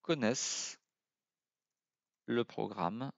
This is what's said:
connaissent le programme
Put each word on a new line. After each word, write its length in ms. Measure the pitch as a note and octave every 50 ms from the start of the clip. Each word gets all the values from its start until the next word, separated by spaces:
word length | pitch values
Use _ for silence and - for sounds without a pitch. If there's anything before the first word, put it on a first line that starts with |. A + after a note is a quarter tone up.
connaissent 760 | - - E3 D3 A#2 G#2+ B2+ - - - - - - - - - _ _ _ _ _ _ _ _ _ _ _ _ _ _ _ _ _ _ _ _ _ _ _ _ _ _ _ _ _
le 180 | - A#2+ A#2+ A#2
programme 680 | - - - G#2+ G2+ G#2 - E2+ F2 G2+ A#2 C3 C#3 -